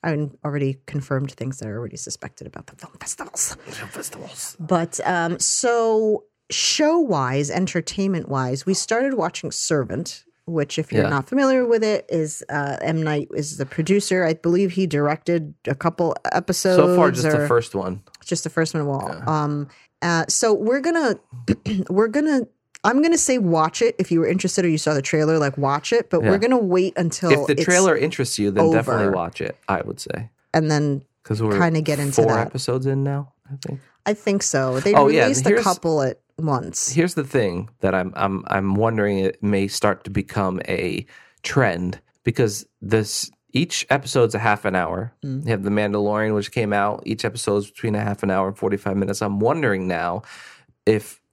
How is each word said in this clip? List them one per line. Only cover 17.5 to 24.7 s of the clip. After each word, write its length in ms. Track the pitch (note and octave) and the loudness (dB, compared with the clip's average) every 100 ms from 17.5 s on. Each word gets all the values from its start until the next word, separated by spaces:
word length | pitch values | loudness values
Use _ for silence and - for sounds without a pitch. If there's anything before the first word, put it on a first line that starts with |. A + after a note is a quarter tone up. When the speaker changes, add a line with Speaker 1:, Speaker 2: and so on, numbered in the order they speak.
| A#2+ A#2 G2 | 2 2 -6
Speaker 2:
one. 260 | F#2+ F#2 - - | -4 -8 -12 -20
Speaker 1:
Just 200 | - E3+ E3 | -6 -6 -4
the 40 | |
first 240 | E3 D#3+ | -2 -2
one. 120 | D#3+ C#3+ | -2 -2
Well, 200 | C#3 - - B2+ | -4 -6 -6 -2
Speaker 2:
Yeah. 180 | D#3 | -2
Speaker 1:
um, 240 | D3 D3 C#3+ - _ _ | 0 -4 -6 -12 _ _
uh, 240 | E3+ E3 - | 0 0 0
so 240 | - A#3 | 0 2
we're 260 | G#3 G#3+ C4+ | 2 2 0
gonna, 400 | C#4+ E4 C#4 G3+ _ B2 A#2+ | 2 0 0 -2 _ -12 -4
<clears throat> 360 | G3+ - G#3 F#3 | -2 -2 -4 0
we're 180 | F#3 A3 | 2 2
gonna, 340 | A#3+ D4+ C#4 A3+ _ _ - | 2 2 0 0 _ _ -2
I'm 180 | G#3 B3+ | 2 4
gonna 160 | D#4+ E4 | 4 2
say 200 | - B3+ | 2 2
watch 440 | F#3 E3 D#3 - | 4 2 2 2
it. 140 | A#3 - | -2 0
If 120 | F#3+ | 0
you 100 | E3 | 2
were 60 | D#3+ | 2
interested 360 | F3+ F#3 - | 0 0 0
or 60 | |
you 80 | F3 | 2